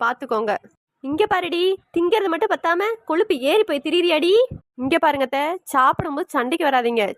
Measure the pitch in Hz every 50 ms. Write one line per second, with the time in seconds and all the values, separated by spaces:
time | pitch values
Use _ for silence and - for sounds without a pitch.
0 | 240 233 247 247 - 247 233 220 220 214 202 - _ - _ _ _ _ _ _
1 | - 262 285 311 415 - - 370 359 339 277 339 359 370 381 381 _ _ - 339
2 | 339 349 381 440 415 392 330 330 453 415 370 294 - 330 339 349 403 427 466 440
3 | _ - 311 320 440 427 381 269 240 269 320 427 427 427 311 - - 320 302 349
4 | 349 349 330 311 285 339 381 453 508 494 - - - _ _ - 247 269 339 330
5 | 330 311 285 277 269 247 - 269 285 302 349 381 _ - - 277 254 269 330 -
6 | - 339 285 285 359 - - 294 240 247 339 320 339 294 269 254 240 233 233 226
7 | 208 190 -